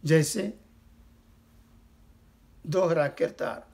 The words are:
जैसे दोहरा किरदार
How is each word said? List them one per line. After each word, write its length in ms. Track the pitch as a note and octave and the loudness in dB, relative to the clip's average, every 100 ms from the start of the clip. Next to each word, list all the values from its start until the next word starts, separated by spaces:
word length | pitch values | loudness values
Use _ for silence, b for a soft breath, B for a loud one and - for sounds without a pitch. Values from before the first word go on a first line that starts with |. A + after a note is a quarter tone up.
जैसे 500 | D3+ D#3+ D3 G#3+ G#3 - - - - - - - - - _ - _ - - - - - - - - - | 4 4 4 -2 -6 -8 -20 -20 -20 -20 -20 -20 -20 -20 _ -20 _ -20 -20 -20 -20 -20 -20 -20 -20 -18
दोहरा 420 | - F3+ F3+ D#3+ C#3+ | -4 0 2 2 0
किरदार 540 | - - - - - - | -2 -4 -4 -8 -8 -14